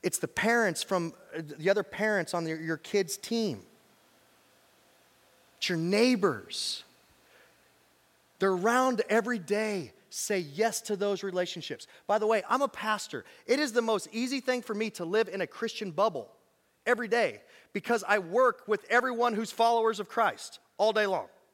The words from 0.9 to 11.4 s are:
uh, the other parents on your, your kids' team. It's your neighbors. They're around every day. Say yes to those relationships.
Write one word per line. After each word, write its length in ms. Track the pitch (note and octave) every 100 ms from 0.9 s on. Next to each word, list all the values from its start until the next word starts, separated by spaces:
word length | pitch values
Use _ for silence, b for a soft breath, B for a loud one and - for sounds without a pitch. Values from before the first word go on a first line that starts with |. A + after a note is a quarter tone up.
| F#3 E3 - -
uh, 60 | E3
the 280 | D3+ C#3+ E3
other 140 | G3+
parents 500 | F#3 - G#3+ G#3 D#3+
on 140 | F3 D#3+
your, 140 | D#3+
your 160 | D#3+ D#3
kids' 400 | - G#3 F#3 -
team. 480 | - A#3 G#3+ G#2 - _ _ _ _ _ _ _ _ _ _ _ _ _ _ _ _ _ _ _
It's 100 | -
your 100 | E3+
neighbors. 1080 | E3+ G3+ B3 A#3 F#3 A2 - - - - - _ _ _ b b b b b b _ _ _ _ _ _
They're 120 | F#3+
around 500 | F#3 G#3 B3 C4 A3+ -
every 300 | A3 A3+ A#3
day. 520 | E3 G3+ A3 G3+ B2 - _
Say 300 | - - G3
yes 420 | D#3 C#3+ A3+ -
to 140 | -
those 280 | G3+ G3+ F#3+
relationships. 640 | G3 F3+